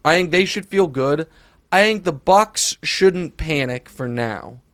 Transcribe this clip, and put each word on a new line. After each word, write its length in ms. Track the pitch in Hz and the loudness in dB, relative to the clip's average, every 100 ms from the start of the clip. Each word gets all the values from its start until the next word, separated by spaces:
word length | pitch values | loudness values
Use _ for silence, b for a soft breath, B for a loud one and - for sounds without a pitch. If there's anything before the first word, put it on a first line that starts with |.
I 120 | 151 175 | 0 0
think 160 | 175 | 2
they 140 | 175 190 | 0 0
should 200 | 208 185 | -4 -4
feel 220 | 196 175 | 0 0
good. 400 | 131 135 147 160 b b b _ | 0 0 -2 -4 b b b _
I 100 | 185 | 2
think 200 | 214 214 | 2 2
the 80 | 180 | -4
Bucks 680 | 139 - 196 214 - - - | -2 4 4 4 -2 -6 -6
shouldn't 540 | - - 190 180 160 - | -6 2 2 2 -6 -8
panic 500 | 160 147 127 123 - | -4 -4 -4 -6 -12
for 200 | - 127 | -10 -6
now, 520 | 120 117 101 - 123 _ | -4 -4 -6 -12 -20 _